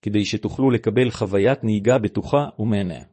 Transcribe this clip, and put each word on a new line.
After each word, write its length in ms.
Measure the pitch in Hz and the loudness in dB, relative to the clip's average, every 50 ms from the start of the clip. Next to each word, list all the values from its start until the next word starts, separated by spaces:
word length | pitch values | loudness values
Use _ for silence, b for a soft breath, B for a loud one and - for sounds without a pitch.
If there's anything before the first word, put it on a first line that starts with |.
| - | -6
כדי 220 | 107 104 104 104 | 0 0 0 0
שתוכלו 460 | - - 107 - 110 - - 135 135 | 0 -4 -4 -4 -6 -4 0 2 2
לקבל 400 | 123 117 - - 104 123 127 123 | 2 2 0 0 2 2 0 0
חוויית 540 | 113 - 113 95 95 98 98 117 135 135 - | 0 -4 -6 -2 0 2 2 2 2 2 0
נהיגה 340 | 113 107 104 98 117 123 131 | -2 -2 0 2 2 2 2
בטוחה 500 | 107 104 - - - - - 143 143 139 - - | 2 0 -2 -4 -4 0 0 0 0 -2 -6 -6
ומהנה. 420 | 107 117 110 101 98 90 82 62 - _ | -2 -2 0 0 -2 -4 -6 -10 -14 _